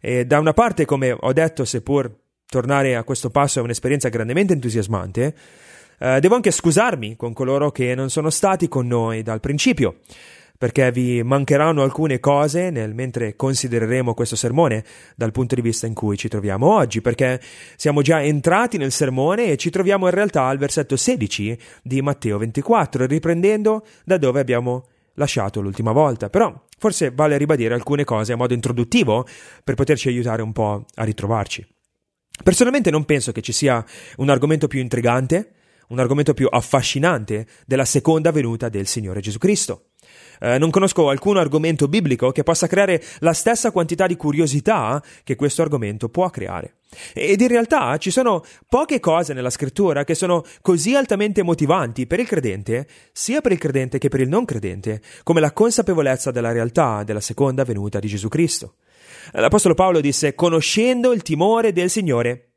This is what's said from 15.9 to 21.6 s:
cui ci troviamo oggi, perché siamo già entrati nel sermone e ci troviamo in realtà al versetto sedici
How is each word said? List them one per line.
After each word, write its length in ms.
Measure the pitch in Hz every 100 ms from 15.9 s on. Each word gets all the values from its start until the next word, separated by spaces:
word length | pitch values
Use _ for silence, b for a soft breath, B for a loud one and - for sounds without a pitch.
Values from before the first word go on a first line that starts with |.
cui 240 | 110 107 101
ci 120 | 107
troviamo 380 | 107 101 95 139
oggi, 360 | 214 127 113
perché 360 | 120 113 131 127 B B B B
siamo 240 | 151 147
già 220 | 139 160
entrati 560 | 143 147 151 190 240 208
nel 140 | 135
sermone 560 | - 139 127 147 202 233
e 100 | 143
ci 100 | 170
troviamo 380 | 180 185 196 185
in 80 |
realtà 320 | 180 208 156 131
al 100 | 139
versetto 400 | 139 160 147 135
sedici 600 | - 247 104 - 104 117